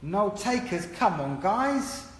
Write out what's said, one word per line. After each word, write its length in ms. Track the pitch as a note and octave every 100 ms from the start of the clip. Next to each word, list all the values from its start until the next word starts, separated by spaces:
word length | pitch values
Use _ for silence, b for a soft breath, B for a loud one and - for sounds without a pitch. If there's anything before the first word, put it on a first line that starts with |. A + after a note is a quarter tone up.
No 280 | C#3+ F#3 G#3
takers, 560 | G3+ A#3 B3 - F3 F3 -
come 240 | A#3 D#3+
on, 180 | C#3 C#3
guys. 680 | F#3 A3 C4+ C#4 - - -